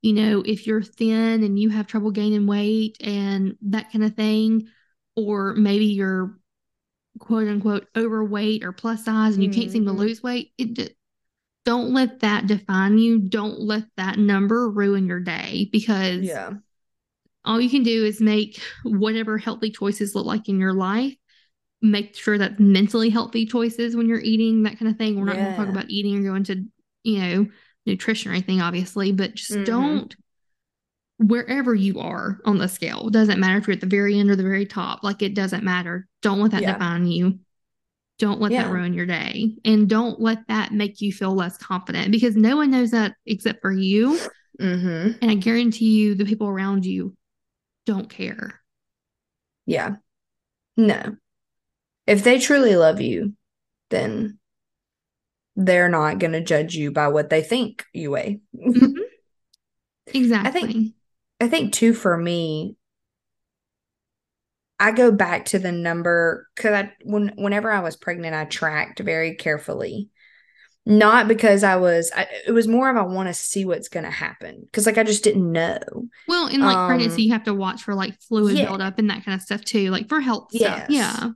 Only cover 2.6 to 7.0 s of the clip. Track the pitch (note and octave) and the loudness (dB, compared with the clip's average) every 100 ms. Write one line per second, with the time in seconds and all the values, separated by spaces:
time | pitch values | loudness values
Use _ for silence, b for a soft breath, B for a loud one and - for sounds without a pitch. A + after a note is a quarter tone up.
2.6 | G#3 A3 A3 A3 G#3+ G3+ G3 G3 F#3+ - | 0 0 -2 -6 -6 -4 -2 -2 -4 -4
3.6 | G3+ G#3+ - A3 G#3+ G#3+ G#3+ G#3+ A3 A3 | -4 -4 -4 -2 -2 0 0 2 2 0
4.6 | A3 b b b _ - G#3 G#3 G3 G3 | -2 b b b _ -6 -4 -2 -2 2
5.6 | G3+ G3+ G#3+ G3+ F#3+ F#3+ F#3 A3 _ _ | 2 4 2 0 -2 -2 -4 -10 _ _
6.6 | _ _ _ _ | _ _ _ _